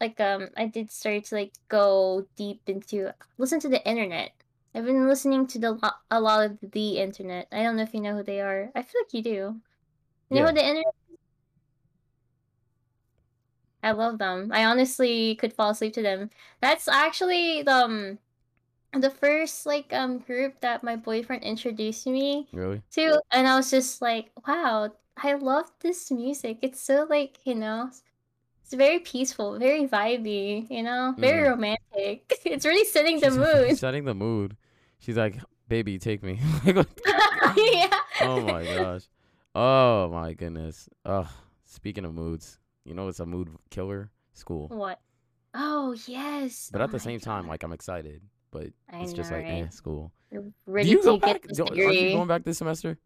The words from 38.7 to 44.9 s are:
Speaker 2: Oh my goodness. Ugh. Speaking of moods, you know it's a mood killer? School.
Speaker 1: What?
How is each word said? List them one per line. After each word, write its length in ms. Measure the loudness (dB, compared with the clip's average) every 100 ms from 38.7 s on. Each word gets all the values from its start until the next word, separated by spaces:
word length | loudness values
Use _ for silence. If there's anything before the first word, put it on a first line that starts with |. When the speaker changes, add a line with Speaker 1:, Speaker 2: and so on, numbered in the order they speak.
| -2 -2 -4 -12 _ _ _ _
Speaker 2:
Oh 540 | 0 4 6 6 4 2
my 240 | -2 -6
goodness. 540 | -6 -8 -8 -10 -12 -20 _
Ugh. 220 | -4 -4 -4 -12 _ _
Speaking 400 | _ -14 -12 -10
of 80 | -10
moods, 440 | -8 -6 -8 -12 -20 _ _
you 100 | -16
know 140 | -10 -10
it's 120 | -8
a 60 | -8
mood 300 | -8 -8 -14 _
killer? 400 | -10 -8 -8 -12 _ _
School. 340 | -20 -12 -10 -10
Speaker 1:
What? 320 | -8 -10